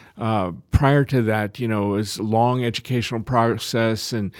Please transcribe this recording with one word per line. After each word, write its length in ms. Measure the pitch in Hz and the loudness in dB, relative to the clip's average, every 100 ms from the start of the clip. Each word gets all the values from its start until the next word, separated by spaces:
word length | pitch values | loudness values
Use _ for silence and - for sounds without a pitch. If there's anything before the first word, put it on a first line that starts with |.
| - - | -20 -6
uh, 360 | 113 110 92 85 - | -2 0 -2 -6 -2
prior 340 | - 139 143 135 | 2 4 4 2
to 160 | 131 | 2
that, 360 | 110 107 104 - | 2 0 -2 -4
you 80 | 120 | -2
know, 220 | 107 101 | 0 0
was 320 | 101 101 - | 0 -2 -4
long 440 | 107 110 120 127 | 0 2 2 2
educational 560 | 120 113 - 123 110 117 | -2 -4 -2 -2 -2 -4
process 880 | 110 123 117 110 - 120 113 107 - | 0 2 2 0 -2 0 0 0 -4
and, 180 | 117 98 - | -4 -4 -8